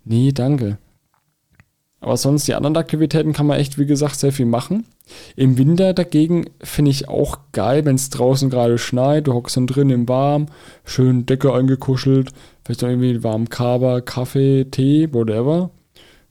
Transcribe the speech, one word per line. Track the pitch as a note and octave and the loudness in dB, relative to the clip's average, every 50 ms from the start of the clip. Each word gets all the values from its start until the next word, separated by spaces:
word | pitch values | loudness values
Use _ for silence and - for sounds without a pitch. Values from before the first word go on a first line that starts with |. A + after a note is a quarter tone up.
| _ | _
Nee, | A2+ A2+ A#2 B2+ C#3 C#3 | -2 0 2 2 2 0
danke. | C#3 A#2+ C3+ D3 C#3 A#2+ G#2 G2+ - - _ _ _ _ _ _ _ _ _ _ _ _ _ _ _ _ _ _ _ _ _ _ _ | 0 0 0 0 0 -2 -4 -6 -8 -10 _ _ _ _ _ _ _ _ _ _ _ _ _ _ _ _ _ _ _ _ _ _ _
Aber | - A#2 A#2+ | -4 -4 -2
sonst, | A#2+ - C3+ C#3+ D3 C#3 | 0 0 0 0 0 0
die | - A#2 | -2 -2
anderen | - - C#3+ D#3 | -2 -2 -2 -2
Aktivitäten | E3 D#3+ - - D3+ D#3+ D3+ D#3 D#3+ D3+ D#3 D3 | -2 -2 -2 -2 0 2 2 2 2 0 0 0
kann | C#3 D3 | 0 0
man | D3 C#3 C#3 | 0 2 0
echt, | C#3+ C#3 C#3 | -2 -2 -2
wie | D3 C#3+ | -2 0
gesagt, | C#3+ D3 C3+ D3+ D3 - | 0 0 0 0 -2 -2
sehr | - - C#3 C3+ | -2 -2 -2 0
viel | C#3 C3 | 0 0
machen. | A#2 A#2 A#2 B2+ - F3+ G#3+ A3+ - _ _ _ - - - - - - | 0 0 -2 -2 -2 -4 -4 -4 -8 _ _ _ -20 -20 -20 -20 -18 -4
Im | - C3+ C3 B2+ A#2+ | 0 2 2 4 4
Winter | C3+ C#3+ E3+ E3+ F#3+ F#3+ F#3 | 4 4 4 4 2 2 2
dagegen | F#3 F3 - - D3 D#3 E3 F3 E3+ E3 - - _ - | 0 -2 0 2 2 2 2 2 0 -2 -4 -10 _ -18
finde | - - - D3 C#3+ C3+ | -8 -2 0 2 2 2
ich | C#3 C#3 - | 0 -4 -4
auch | - - C#3+ C#3 - - - _ - | -2 -2 -2 -2 -4 -8 -14 _ -6
geil, | A#2 F#2+ A2 C3+ D3+ D3+ | -2 0 0 0 2 2
wenn's | D3+ C3 C3 - - | 2 0 0 0 -4
draußen | - - A#2+ B2+ C3+ C3+ C#3 C3+ | -4 0 2 2 2 2 0 0
gerade | B2+ B2+ A#2+ A#2+ A#2+ A#2 | 0 2 2 2 2 0
schneit, | - - - B2 B2+ C#3 D3 D#3 D3+ | -2 -2 -2 0 2 2 2 2 0
du | C#3+ B2 | 0 -2
hockst | A#2+ A#2+ - - | -2 -4 -4 -2
dann | C3 B2+ | -2 -2
drin | B2 C3 C#3+ C#3+ C#3 | 0 0 2 2 2
im | C3 A#2+ A#2+ A#2+ | 2 2 0 0
Warm, | B2+ C3 C#3 C#3+ D3 D3 D3+ D3 - - - - - - _ | 0 0 0 0 0 0 -2 -4 -8 -16 -20 -20 -20 -20 _
schön | - - - B2+ B2+ B2+ B2 A#2+ | -6 -2 0 2 2 2 2 0
Decke | - C3+ C3 C#3+ C#3 A#2+ | 0 -2 0 2 0 2
eingekuschelt, | B2+ C3 C3 C3+ C3 - - C3 C3 - C3+ C3+ C3+ C3 C3 - - - - _ _ _ | 2 2 0 0 0 -2 -2 -4 0 0 2 2 2 0 -2 -8 -16 -20 -20 _ _ _
vielleicht | - A#2+ - B2 | -10 -6 -4 -2
noch | B2 | -2
irgendwie | B2+ B2 B2 B2+ | 0 0 0 0
einen | B2 A#2 A#2 | 0 -2 -2
warmen | A#2 A2 A2 A#2 A2+ | -2 -2 -2 -4 -4
Kaba, | - - B2 A#2+ B2 B2 B2+ B2+ B2 B2 | -4 -4 -2 0 0 2 2 0 0 -2
Kaffee, | A#2+ - - B2+ B2+ B2 - C#3 C3+ C3+ C3+ C3+ C3 C3+ | -4 -6 -6 -6 -6 -2 0 0 2 2 2 2 0 -2
Tee, | - - C3 C#3 D3 D#3 D#3 D#3 C#3 | -2 0 2 2 4 2 2 2 0
whatever. | A#2 A2+ A2 G#2 A2 A#2+ C#3 D#3 E3+ F#3 F3 - _ _ _ _ - - - _ _ _ _ | -2 0 0 0 0 0 0 0 0 -2 -4 -8 _ _ _ _ -20 -20 -20 _ _ _ _